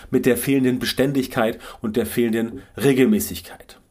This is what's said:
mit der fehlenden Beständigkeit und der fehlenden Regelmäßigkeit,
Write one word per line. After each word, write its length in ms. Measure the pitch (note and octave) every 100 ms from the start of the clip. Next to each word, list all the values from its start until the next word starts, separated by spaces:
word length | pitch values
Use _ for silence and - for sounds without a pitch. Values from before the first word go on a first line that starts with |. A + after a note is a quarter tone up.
| -
mit 160 | C3 B2+
der 100 | A#2+
fehlenden 420 | C#3 C#3 B2+ B2
Beständigkeit 800 | A2 - C3+ C#3 B2+ - A2+ A#2 - -
und 160 | A2 A2
der 80 |
fehlenden 560 | G#2+ - A#2 A2 A#2 - - -
Regelmäßigkeit, 1000 | C3+ C3 A#2+ G#2+ - E2+ - - - - _